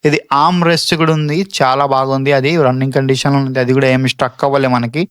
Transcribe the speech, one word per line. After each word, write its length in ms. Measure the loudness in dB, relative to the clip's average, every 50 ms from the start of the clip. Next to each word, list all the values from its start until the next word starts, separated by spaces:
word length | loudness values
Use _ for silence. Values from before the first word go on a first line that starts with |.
| 0
ఇది 120 | 0 0 0 -2 _ 0 2
ఆర్మ్ 200 | 2 2 2 2 2 2
రెస్ట్ 220 | 2 0 0 -2 0 0
కూడా 120 | 0 0 0 0
ఉంది, 180 | -2 -2 -2 -4 -4 -6 -2 -2
చాలా 240 | 0 0 2 0 0 0 0
బాగుంది. 360 | 0 0 0 -2 -2 0 0 0 2
అది 120 | 2 0 0 2 2
రన్నింగ్ 280 | 2 0 0 -2 -2 -2
కండిషన్ 360 | -2 0 0 0 0 0 0 0
లో 20 | 0 0
ఉంది, 140 | -2 -2 -2 0
అది 80 | 2 2
కూడా 100 | 2 2 2 0
ఏమి 140 | 0 0 -2 -2
స్ట్రక్ 280 | -2 -4 -6 -4 -4 -2
అవ్వలే 220 | 0 0 0 0 0 0
మనకి. 260 | -2 -2 -4 -4 -6 -6 -8